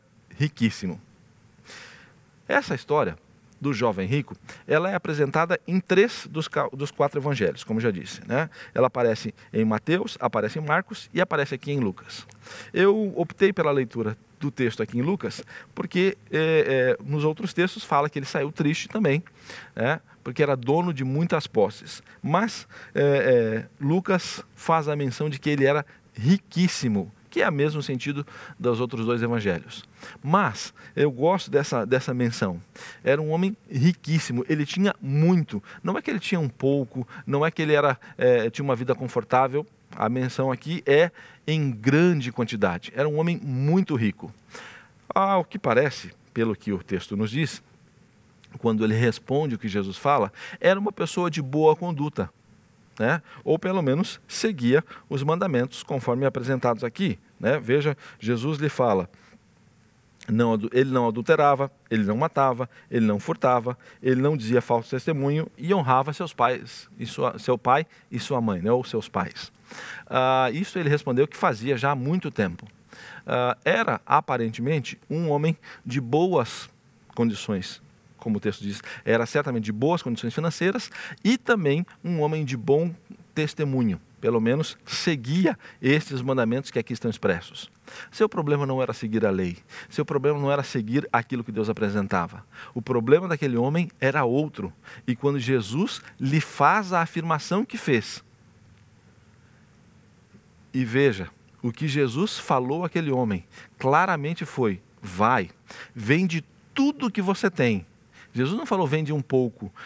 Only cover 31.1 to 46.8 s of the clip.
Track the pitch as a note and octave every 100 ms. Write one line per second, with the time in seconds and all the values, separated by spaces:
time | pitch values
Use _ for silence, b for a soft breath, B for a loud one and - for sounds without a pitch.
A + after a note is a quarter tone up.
31.1 | B2 D#3+ F#3+ - C#3 D3 B2+ G#2+ B2+ C#3+
32.1 | B2 A#2+ A#2 G2+ F2 - - B B B2+
33.1 | C#3+ D#3 E3 F#3+ A3 - C3+ D#3+ F3 C#3+
34.1 | D#3+ - A#2+ - D3+ C#3+ F#3 G3 - C3+
35.1 | D3 E3 F3+ D3 G2+ - B E3+ - -
36.1 | G#3+ - F3 C#3 - C3+ C#3+ B2 B2+ A#2
37.1 | B - C#3 D#3+ - D#3 D3 C#3+ B2+ B
38.1 | B B2 B2 A2+ C3 C#3 A#2+ B2+ B2 B2+
39.1 | B2 - B2+ C3 C#3+ - _ - - G#2+
40.1 | B2+ B2+ - C3 B2 D3+ F3 - D3 E3+
41.1 | - B B - D#3 C#3 G#2+ G#2+ D3 F3+
42.1 | D#3 A#2+ A#2+ A2+ A2 G2 F2 - B2+ D3+
43.1 | D3+ E3+ F3 C3+ B2+ C#3+ F3+ F3+ C3+ G#2+
44.1 | - D#2+ - _ B B B B B -
45.1 | - G3 F#3+ D#3+ G3+ C#3 A#2 C#3+ - F2
46.1 | - _ - A2+ G2+ G#2+ F#2